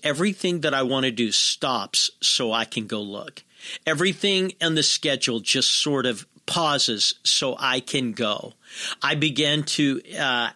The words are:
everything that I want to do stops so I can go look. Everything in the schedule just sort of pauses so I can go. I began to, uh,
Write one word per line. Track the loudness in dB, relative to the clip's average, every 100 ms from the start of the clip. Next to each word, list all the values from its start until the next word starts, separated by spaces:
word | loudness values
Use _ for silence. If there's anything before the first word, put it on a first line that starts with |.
everything | -2 0 0 0 -2 0
that | 0
I | 0
want | 0 2
to | 0
do | 0 2
stops | 2 2 0 -2 -2 0 0 0 0
so | 0 0 0
I | 0 -2
can | -4 -4
go | -6
look. | -6 -10 -12 -16 -20 -18 -14 -4 -2
Everything | 2 2 2 0 2 0 0
in | 0
the | 2
schedule | 2 2 0 0 0 -2
just | 0 2 2 2
sort | 2 2
of | 0 -2 -8 _
pauses | -4 0 2 2 0 0 0 0
so | 0 2 0 0
I | 0 0
can | 0 -2 -2
go. | -2 -2 -2 -6 -16 -18 -10 -8 -2
I | 0 2
began | 0 2 2 2
to, | 0 2 2 0 -6 -4
uh, | 0 0 -2